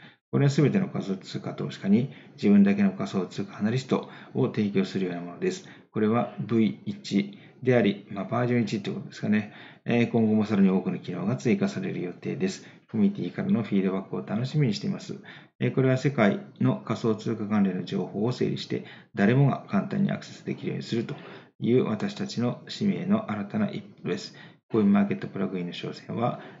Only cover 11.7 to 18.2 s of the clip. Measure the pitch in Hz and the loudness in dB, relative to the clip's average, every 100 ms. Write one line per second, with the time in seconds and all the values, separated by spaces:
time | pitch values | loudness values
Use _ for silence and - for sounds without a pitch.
11.7 | - 92 90 90 - 95 92 95 - - | -2 -6 -6 -8 -8 -6 -2 -2 -4 -14
12.7 | - _ 110 101 98 90 - - 110 107 | -20 _ 2 2 2 -6 -4 0 0 2
13.7 | 98 95 95 95 98 - 104 131 156 131 | 2 2 0 -4 -8 -4 -4 -2 2 2
14.7 | 101 101 85 - - - - - - 123 | 0 -4 -6 -8 -14 -14 -20 -16 -4 0
15.7 | 131 131 127 143 135 101 101 - - 127 | 2 4 4 2 4 4 2 -4 0 0
16.7 | 107 - 107 117 104 120 113 101 107 98 | 0 -2 -2 0 0 -2 -4 0 2 2
17.7 | 90 87 98 87 101 | 0 -4 -4 -4 -2